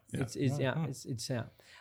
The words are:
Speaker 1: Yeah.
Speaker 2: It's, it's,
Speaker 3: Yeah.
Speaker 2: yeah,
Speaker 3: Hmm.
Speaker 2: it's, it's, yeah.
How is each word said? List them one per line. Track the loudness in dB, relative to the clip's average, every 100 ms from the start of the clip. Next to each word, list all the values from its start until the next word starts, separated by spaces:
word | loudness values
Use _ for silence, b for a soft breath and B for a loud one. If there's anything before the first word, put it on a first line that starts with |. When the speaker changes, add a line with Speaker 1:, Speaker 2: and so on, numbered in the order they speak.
| -6
Speaker 1:
Yeah. | -2
Speaker 2:
It's, | -2 2
it's, | 2 4
Speaker 3:
Yeah. | 2
Speaker 2:
yeah, | 2
Speaker 3:
Hmm. | 0
Speaker 2:
it's, | -2 -6
it's, | -4 -2
yeah. | -2 -4 -12 B B